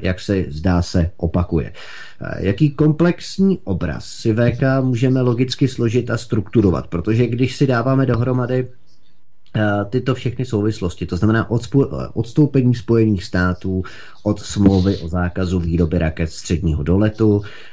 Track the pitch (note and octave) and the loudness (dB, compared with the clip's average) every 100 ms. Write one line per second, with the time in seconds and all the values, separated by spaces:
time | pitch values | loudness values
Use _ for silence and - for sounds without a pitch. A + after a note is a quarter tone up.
0 | F#2 F#2 - G2 D#2+ D2 F#2 F2+ F2 F#2 | -4 -4 -2 -2 -2 -2 2 2 2 0
1 | E2+ - E2+ F2+ F2 E2 G#1+ - - - | 0 -2 -2 0 0 -2 -2 -10 -16 -16
2 | - - - - F2+ G2+ D3+ - D3+ D3+ | -16 -12 -10 -4 -2 2 2 4 2 4
3 | F3 F3 - - F#3+ F#3 - E2+ D#2+ C#2+ | 2 0 -6 0 2 2 -2 -2 -2 -6
4 | - - A#2 A2 A#2+ A#2+ C3+ C3+ C3 A#2 | -10 -4 0 4 2 2 2 2 0 2
5 | B2+ C3 B2 A#2 B2+ - C#3 - A#2 B2 | 2 4 2 2 0 0 0 2 0 0
6 | A2 A2+ - A2 F#2+ A#2 G2+ D2 - E2+ | 0 -4 -2 -2 2 4 4 2 -2 -4
7 | G2+ A2+ A#2+ A#2+ C3 - C#3 A#2+ B2 C3+ | 0 2 2 0 -2 2 2 2 2 2
8 | B2 A#2 B2+ B2+ A#2+ B2+ B2+ - - - | 2 2 0 0 0 -2 -4 -10 -16 -16
9 | - - - - - A2 G#2+ G2+ G2+ B2+ | -16 -16 -16 -16 -6 0 0 0 0 -2
10 | B2+ B2+ B2+ A#2 B2+ G#2+ G#2+ A2+ F2+ - | -2 -2 -4 -4 -2 0 0 -2 -4 -6
11 | F2 F2+ G#2 A2+ - A2+ - C#3 - C#2 | -6 0 2 2 0 -2 2 2 2 -2
12 | A#1+ G#2 A2+ - D3 C3+ B2 B2 A2 A2+ | -6 -6 -2 2 2 4 2 2 2 4
13 | A2 G2+ - F#2 F2+ F2 F#2+ F#2 F#2 - | 4 2 0 0 0 0 -2 -4 -6 -12
14 | - - G#2+ G#2 - - G2 G2 F#2 F#2+ | -16 -6 -2 -2 -4 2 4 4 2 0
15 | E2 F2 F2 F#2+ F2+ F#2 E2 E2+ E2 F2 | -4 -2 -2 -2 -2 0 0 2 2 2
16 | D#2+ - E2 - - D#2+ D#2+ D2 C#2+ F#2 | 0 -2 -4 -6 -4 -2 0 -2 2 2
17 | G#2+ - A2 G2+ G#2 - - | 2 2 2 2 -2 -12 -16